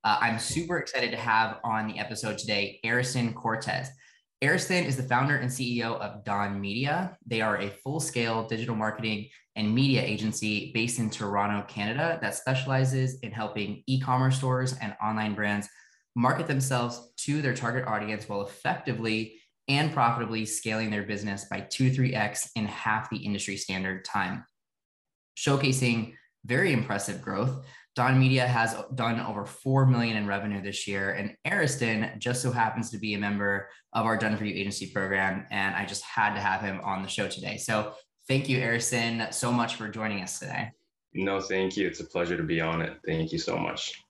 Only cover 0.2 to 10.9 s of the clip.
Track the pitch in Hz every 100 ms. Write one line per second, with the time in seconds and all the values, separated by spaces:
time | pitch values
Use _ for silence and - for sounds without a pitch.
0.2 | 117 113 - 156 160 175 - 131 120 117
1.2 | 117 110 110 117 113 110 107 85 107 113
2.2 | 110 104 107 104 101 - 113 123 127 131
3.2 | 117 - 113 113 - 95 135 - - _
4.2 | _ _ 139 175 - 180 160 127 - 123
5.2 | 139 139 123 123 123 120 113 107 101 104
6.2 | 104 101 101 101 98 107 139 160 185 -
7.2 | - 113 110 98 101 - - 156 - 123
8.2 | 117 113 110 113 120 110 110 107 113 104
9.2 | 107 - _ - 107 113 139 123 - 104
10.2 | 110 104 107 104 - 113 117